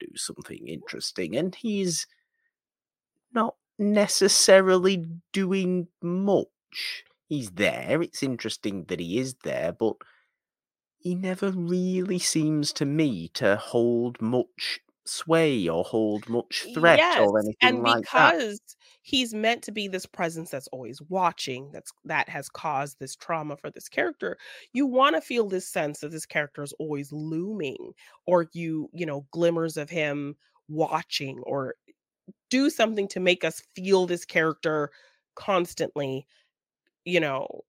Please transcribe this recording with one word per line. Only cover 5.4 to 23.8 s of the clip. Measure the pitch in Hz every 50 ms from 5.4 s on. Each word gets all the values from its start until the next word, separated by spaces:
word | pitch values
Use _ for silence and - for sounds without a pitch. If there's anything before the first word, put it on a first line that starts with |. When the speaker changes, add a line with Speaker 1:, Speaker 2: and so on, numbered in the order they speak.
| 196 180 190 190 185 180 180 180 170 - _ _
Speaker 1:
much. | 175 175 175 185 196 202 190 151 - - _ _ _ _ - - - - - - - _ _ _ _ _
He's | 156 143 120 98
there, | 90 87 101 85 - 62 64 87 127 160
it's | 170 - - -
interesting | 139 135 123 117 - 110 - - - 110 98 95 85
that | - 90 82
he | 87 85 92 123
is | 131 131 131 -
there, | - - 65 64 73 85
but | 95 - 117 110 - - - - _ _ _ _ _ _ _ _ _ _ _ _ _ _ _ _ _ _
he | _ 180 180
never | 180 190 185 185 185 196 196
really | 190 185 170 170 180 180 180 185 185 185 180 185 180 180
seems | - - - 160 156 156 156 151 147 -
to | - - 151
me | 139 143 156 160 143 110 85 82 82
to | - - 120 101 101
hold | 104 - - - 120 117 120 120 117 120 123 120 -
much | 113 113 123 123 120 - _ - - - - - _ _ _ _ _
sway | - - - - 160 165 165 165 151 135 113 90 80
or | 82 85 90
hold | - - 110 110 107 104 104 104 117
much | 117 120 - - - - - - -
threat | 156 160 170 156 302
Speaker 2:
Yes, | 330 359 330 233
Speaker 1:
or | - 101 104 107
anything | 104 107 - -
Speaker 2:
and | 247 254 254 247
Speaker 1:
like | 240 117 117 113 - - -
that. | 254 - - 339
Speaker 2:
because | 320 247 214 104 - _ - - _ _ _ - _
he's | _ - - 262 254 226 220
meant | 214 214 226 240 - -
to | -
be | 208 214 202
this | 196 185 185 -
presence | - - - 180 165 165 165 165 -
that's | - 131 - -
always | - 131 127 110 135 -
watching, | 143 156 180 190 180 170 160 - - - 127 127 135 143
that's, | 156 - - - - _ _
that | - 156 143 - -
has | 170 147 139 -
caused | - - - 160 147 135 143 147 - _
this | 139 131 -
trauma | - - - 170 160 151 151 143
for | - - 156
this | - -